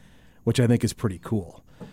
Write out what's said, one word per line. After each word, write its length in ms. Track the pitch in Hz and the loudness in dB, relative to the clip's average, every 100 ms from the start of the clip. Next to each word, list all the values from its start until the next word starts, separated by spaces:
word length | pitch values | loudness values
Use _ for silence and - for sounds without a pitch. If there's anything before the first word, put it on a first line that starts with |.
| - - - - | -20 -20 -20 -6
which 160 | 117 113 | -2 2
I 60 | 120 | 4
think 180 | 120 | 4
is 80 | 107 | 2
pretty 260 | - 107 87 | -2 -4 -6
cool. 400 | - 107 82 - - - - | -4 -4 -4 -16 -20 -20 -20